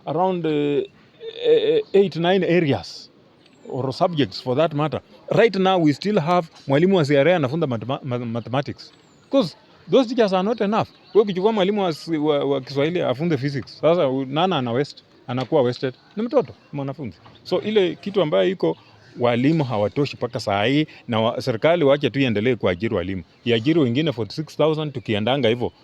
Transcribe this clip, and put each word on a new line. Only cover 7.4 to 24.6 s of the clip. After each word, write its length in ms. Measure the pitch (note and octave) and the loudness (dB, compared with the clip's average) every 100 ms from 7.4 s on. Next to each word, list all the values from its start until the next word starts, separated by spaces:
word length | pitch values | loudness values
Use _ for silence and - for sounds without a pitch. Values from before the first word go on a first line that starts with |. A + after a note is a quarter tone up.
| B2+ D#3+ D3+ | 0 -2 -2
matema-, 340 | A2+ G#2+ C#3+ | -4 -6 -8
ma-, 160 | C#3+ B2 | -6 -6
mathematics. 760 | A#2 A#2 A2 C3 - - - - _ _ _ | -6 -8 -4 -4 -6 -10 -18 -20 _ _ _
'Cause 260 | C#4 F3+ - _ _ - | 0 0 -4 _ _ 0
those 180 | A3 A#3 | 2 2
teachers 240 | B3+ G#3 | 2 2
are 100 | F#3 | 2
not 180 | G3 A#3+ | 0 -2
enough. 280 | G3+ G#3+ - _ _ | -2 -2 -4 _ _
Wewe 80 | G3 | 2
ukichukua 280 | G#3+ F3+ G3+ | 2 2 0
mwalimu 300 | A3 F#3 G#3 | 2 0 0
wa 60 | F#3 | -2
s-, 200 | D3+ - | -4 -4
wa, 360 | D#3 D3+ C#3+ | -2 0 0
wa 160 | C#3 C#3 | 0 -2
Kiswahili 420 | C3 C#3 D3+ F3 | -2 -2 -2 0
afunze 340 | C3 B2+ F3 C#3+ | -2 -2 -2 -2
physics. 420 | C#3+ C#3 - - | -2 -6 -10 -2
Sasa, 280 | D3 F3 C#3 | 2 2 2
u-, 160 | C3 | -2
nana 340 | C3 C#3+ F#3+ D#3 | -4 -2 0 0
ana 140 | A#2+ | -2
waste, 300 | A#2+ D3 - - _ - | -2 -4 -8 -20 _ -8
anakuwa 360 | B2 B2 D#3 | -6 0 2
wasted. 320 | B2 B2 C3 - _ G3+ | 2 -2 -6 -8 _ -8
Ni 60 | |
mtoto, 320 | A#3 C#4 D3+ - _ | -2 0 -2 -6 _
mwanafunzi. 440 | C#3+ C#3 C3+ A#2+ - - - | -8 -8 -8 -12 -14 -20 -20
So, 160 | - F#3 | -4 -4
ile 340 | G#3 G#3+ F3+ | 0 0 0
kitu 280 | C#3 G3+ G3 | -2 -4 -2
ambayo 260 | D3+ F#3+ F#3 | 0 2 0
iko, 280 | F#3 D#2+ D#2+ - - - - | 0 -2 -4 -10 -20 -20 -2
walimu 440 | A#2+ A#2+ C3+ E3 | 0 2 2 2
hawatoshi 520 | B2+ G#2+ G#2 C#3+ C#3+ - | 0 -2 -2 -2 -4 -4
mpaka 240 | A#2+ A2 | -8 -6
saa 240 | G#2+ G2 | -2 0
hii, 220 | A2+ C#3+ D3+ - - | 2 0 -2 -6 -4
na 120 | A2 | 0
wa-, 200 | A2+ A#2+ | 0 0
serikali 420 | C3 A2+ D3+ F3 | -4 0 2 4
wache 260 | C#3 C#3+ C3 | 4 2 0
tu 100 | C3+ | 0
iendelee 360 | C3 G#2 A#2 A2+ | 0 0 0 0
kuajiri 380 | G2+ F2 A2 | 0 -2 -2
walimu. 280 | G2+ F2+ F#2 - _ | -2 -4 -6 -10 _
Iajiri 360 | A#2+ A2+ A#2+ E3 | 0 0 2 2
wengine 320 | B2+ A#2+ D#3+ | 2 0 -2
forty-six 440 | B2 G#2+ - D3+ | -4 -8 -10 -8
thousand, 360 | - | -2